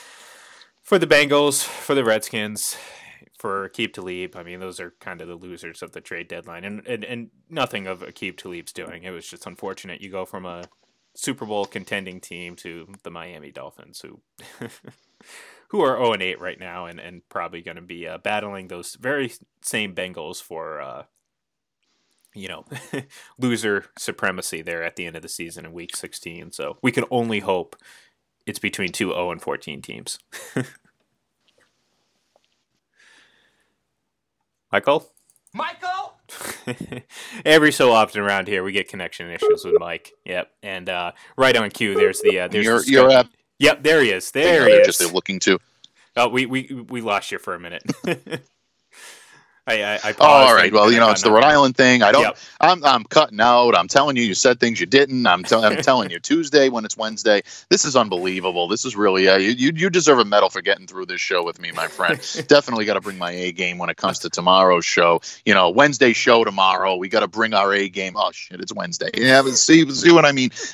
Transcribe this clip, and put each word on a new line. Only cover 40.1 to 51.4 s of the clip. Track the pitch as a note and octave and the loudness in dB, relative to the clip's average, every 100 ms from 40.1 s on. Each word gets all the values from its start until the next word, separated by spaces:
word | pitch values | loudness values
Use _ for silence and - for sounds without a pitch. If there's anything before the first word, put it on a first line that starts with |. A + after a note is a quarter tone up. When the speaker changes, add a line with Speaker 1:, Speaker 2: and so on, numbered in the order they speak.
| _ - | _ -10
Speaker 1:
Yep. | F2+ - _ | -8 -8 _
And, | G#2 F#2 F2+ | -14 -12 -8
uh, | F2+ F2 - - - | -8 -8 -12 -12 0
right | C3 A#2+ | 2 2
on | G#2 | 0
cue, | - A2 G2 | -4 -4 0
there's | F#2+ F#2 | 0 0
the, | G#2 F#2 | -2 -2
uh, | F2+ | -2
there's | G#2 A2 | -2 0
Speaker 3:
You're, | A#2 | 0
Speaker 1:
the | B2 | 4
Speaker 3:
you're | C3+ C3 | 6 8
Speaker 1:
Skype. | |
Speaker 3:
at | C3 B2 _ _ - | 6 4 _ _ 0
Speaker 1:
Yep, | C#3+ D3+ | 2 2
there | D3 D#3+ | 2 4
he | B2 | 2
is. | F#2 - | 0 -4
There | C3+ E3 E3 A#2+ | -2 2 4 6
Speaker 3:
they're | |
Speaker 1:
he | G#2 | 6
Speaker 3:
just | - - | 6 0
Speaker 1:
is. | F2 | -4
Speaker 3:
looking | F2+ - F#2+ | -4 -6 -4
to | - F#2 _ _ _ _ _ - | 0 -2 _ _ _ _ _ -2
Speaker 1:
Oh, | A#2+ | 0
we, | B2+ B2+ | 0 -4
we, | C3 C3+ C3 A2 | -6 -8 -12 -12
we | B2 | -8
lost | A2+ G2+ - | -4 -4 -4
you | F#2+ | -10
for | - F2 | -10 -12
a | |
minute. | F2 E2+ - - - | -12 -14 -12 -10 -8
<laughs> | E3 - A#3+ - _ _ _ _ _ - - _ _ _ _ - | -8 -10 -14 -14 _ _ _ _ _ -20 -20 _ _ _ _ -4
I, | A2 | -2
I, | G#2 G#2 | -2 -4
I | G#2+ G#2+ | -4 4
Speaker 3:
Oh, | D3+ | 8
all | C#3+ C3 | 8 8
Speaker 1:
paused | A2+ | 8
Speaker 3:
right. | F2+ | 6
Speaker 1:
and | |
Speaker 3:
Well, | G#2+ G#2 | 6 6
you | A#2 | 6
know, | A2+ | 4
Speaker 1:
I | |
Speaker 3:
it's | G2 | 4
the | G2+ | 4
Speaker 1:
got | |
Speaker 3:
Rhode | G#2+ | 6